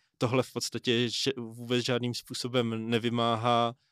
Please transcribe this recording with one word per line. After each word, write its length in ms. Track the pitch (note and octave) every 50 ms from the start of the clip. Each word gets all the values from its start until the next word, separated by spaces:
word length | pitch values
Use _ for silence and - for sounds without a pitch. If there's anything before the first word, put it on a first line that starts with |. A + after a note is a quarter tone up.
| _ _ _ _
tohle 260 | - A#2+ A#2 B2+ A#2+
v 100 | - -
podstatě 560 | A#2+ - - - A#2 - - A#2 A#2 B2 A#2
že-, 240 | G#2 - - C#3 - -
vůbec 480 | A#2+ A2+ A2+ A#2+ A#2+ A#2 B2 B2 A#2
žádným 280 | - B2+ A#2+ A#2+ B2 A#2+
způsobem 760 | - - - B2+ - - B2 A#2+ C3 A#2 A2+ A2+ A2 A2 A2+
nevymáhá 840 | A#2 A#2 G#2+ A#2+ A2+ A#2 A#2 A#2 A#2 A2 A2+ B2 A#2+ A#2 A#2 A#2 A#2+ - _ _